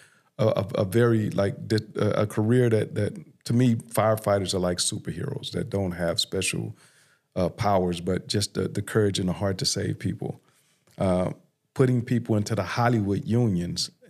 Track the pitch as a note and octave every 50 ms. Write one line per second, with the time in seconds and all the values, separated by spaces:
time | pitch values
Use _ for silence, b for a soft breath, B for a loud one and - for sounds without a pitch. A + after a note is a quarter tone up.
0 | B B B B B B B - G#2+ A2+ - - G2 F#2+ - - G#2 F#2+ G2 A#2
1 | A#2+ A#2 A#2 A2 G#2 - - F3+ G3 G3 D3 - - G#2 A2 G#2+ - - - -
2 | - G#2+ - - G#2+ G#2 - - G#2+ A2 A#2+ B2+ B2 A#2+ A2 G#2+ G#2+ - - G#2+
3 | G#2 - - - - - - _ _ - A2+ A#2+ B2+ B2 A#2 A2+ - - - A2+
4 | G#2 A2 A2 - - G#2+ G2+ G2+ F#2+ F2 - F#2 F2+ F2+ F2+ - - - - -
5 | - - D2+ - - - - - - - - F2 F2 - - G2 G2 F2+ E2+ E2+
6 | F2 E2 E2 - - - - F#2+ F#2 - - - A1+ A2 b b b b b b
7 | b b b b b b _ F#2+ F2+ E2+ - - G2+ G2+ G2+ F#2+ F2+ F2+ F2 E2
8 | E2+ F#2 F#2 F2+ - - - G#2 F#2+ - - G2 F#2 - - G#2 G2+ - - A2+
9 | G#2 G2+ F#2+ G2 F#2+ F#2 E2+ - G#2 G2 F#2+ - F#2 - - G2 F#2+ - G#2 -
10 | - F#2 - - - - - - b b b b b b b b b b b -
11 | G2+ F#2+ F2+ F2+ F2+ - - - _ _ _ _ _ _ _ - C3+ B2 B2+ A#2+
12 | A2+ - B2+ A#2 A#2 - A2+ G#2 G2+ - A2+ G#2 F#2 F2+ - - A#2+ B2 A#2+ A2+
13 | G2+ G2 G2+ F#2+ - - A2 A#2+ B2 A2 F#2+ F2 F2 F2 F2 - - - - _
14 | -